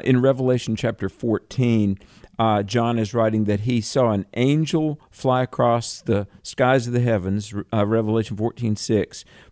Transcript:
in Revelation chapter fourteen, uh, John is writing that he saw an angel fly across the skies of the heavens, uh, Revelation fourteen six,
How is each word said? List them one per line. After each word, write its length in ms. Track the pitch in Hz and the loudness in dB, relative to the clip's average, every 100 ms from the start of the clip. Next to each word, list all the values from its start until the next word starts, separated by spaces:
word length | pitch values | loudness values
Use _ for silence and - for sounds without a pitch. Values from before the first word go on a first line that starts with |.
| - | 4
in 160 | 127 | 4
Revelation 560 | 131 127 127 123 - 110 | 4 2 0 0 -2 -4
chapter 320 | 117 113 95 | -4 -4 -8
fourteen, 920 | - 120 107 - - 123 113 101 98 - - - - | -4 -2 -2 -2 -2 2 2 0 -2 -10 -20 -12 -2
uh, 240 | 113 104 | 0 0
John 340 | 101 120 117 120 | 0 0 0 0
is 160 | 107 | -2
writing 300 | 120 110 110 | 0 0 2
that 180 | 104 101 | 0 0
he 200 | 113 120 | 0 -2
saw 300 | 110 139 120 | 0 0 2
an 160 | 101 - - | 0 -2 0
angel 640 | 127 151 156 165 156 147 _ | 2 2 0 0 -2 -4 _
fly 320 | - 131 127 | -6 0 0
across 560 | 127 - 120 117 - - | 0 0 2 2 -2 -6
the 260 | - 104 101 - | -2 -2 -2 -12
skies 460 | - - 127 135 120 | -12 0 2 2 2
of 60 | |
the 80 | 120 | 0
heavens, 520 | 120 107 90 101 104 101 - | 2 0 0 -4 -4 -10 -4
uh, 120 | 110 104 | -2 2
Revelation 520 | 113 107 113 104 104 | 0 2 0 -2 -4
fourteen 400 | 110 - 113 107 | -6 -4 -4 -4
six, 480 | - 107 - - - - - | 0 0 0 -8 -20 -20 -20